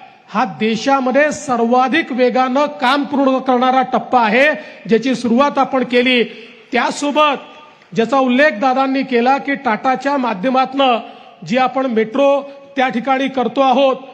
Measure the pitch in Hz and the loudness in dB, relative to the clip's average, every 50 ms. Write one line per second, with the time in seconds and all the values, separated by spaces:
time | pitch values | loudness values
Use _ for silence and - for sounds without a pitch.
0 | - - - - _ - - 208 254 208 165 139 214 220 226 214 - 269 269 277 | -20 -20 -20 -20 _ -6 -4 -4 -4 -4 -4 -4 -2 -2 -2 -2 0 0 0 0
1 | 254 254 233 269 302 302 269 - - - 247 233 233 233 247 254 254 262 294 330 | 0 0 2 2 2 2 0 -6 -6 -4 -2 0 0 2 2 2 2 2 0 -2
2 | 320 - 269 226 254 247 - 254 254 262 247 277 294 294 285 - 262 247 269 294 | -2 -2 -2 0 0 2 2 0 0 0 0 0 0 -2 -2 -2 0 0 2 0
3 | 277 - 294 277 277 262 262 254 262 277 254 240 247 254 254 262 254 247 - 262 | 0 -2 -2 0 2 2 0 0 0 0 0 2 2 2 2 2 0 0 -2 -4
4 | 262 - - 247 233 214 208 247 277 302 285 - - - - - - 170 226 220 | -2 0 2 2 2 4 4 4 4 2 2 -2 -6 -14 -18 -16 -2 0 0 0
5 | 220 269 254 - - 240 226 240 277 285 285 277 262 262 - 262 247 247 247 247 | 2 0 -2 -2 0 0 2 2 2 2 2 0 0 0 0 -2 -2 0 2 2
6 | 254 254 254 240 214 - - - - - - - - - - 233 262 311 - - | 2 4 2 2 0 -2 -4 -12 -20 -20 -20 -20 -16 -4 -2 -2 -2 -2 -4 -4
7 | 277 285 247 302 302 294 269 - - - - - - - - _ _ _ - 175 | -4 -2 2 2 2 2 2 -2 -6 -14 -20 -20 -20 -20 -20 _ _ _ -4 -2
8 | 226 220 285 269 262 254 240 254 294 311 302 208 277 262 254 262 269 269 262 269 | -2 0 2 0 2 2 2 4 4 2 2 0 -2 0 0 0 0 0 -2 -4
9 | 269 269 254 233 240 254 269 277 277 277 277 277 - 240 214 208 - 269 262 254 | -4 0 0 0 2 2 2 0 0 -4 -6 -4 -2 -4 -4 -2 0 -2 -2 0
10 | 254 277 285 277 247 240 220 180 185 262 247 254 262 254 262 277 269 262 240 214 | -2 -2 -2 -2 -2 -4 -4 -4 -4 -2 0 0 0 0 0 0 2 2 2 0
11 | - - - - - - - - 190 151 214 254 262 247 247 269 262 262 226 214 | -4 -10 -16 -20 -20 -20 -20 -20 -8 -4 0 0 0 0 0 -2 -2 0 0 -2
12 | 220 220 220 269 277 277 277 277 269 - - - - - - 269 254 262 - 240 | -2 -2 0 0 2 2 2 0 -2 -8 -14 -20 -20 -10 -2 -2 -2 0 0 -4
13 | - 269 262 262 269 269 262 262 240 220 220 277 269 262 240 254 277 262 254 - | -2 -2 0 0 0 -2 -2 -2 -4 -2 0 2 2 4 4 4 4 2 2 -2
14 | - - | -6 -14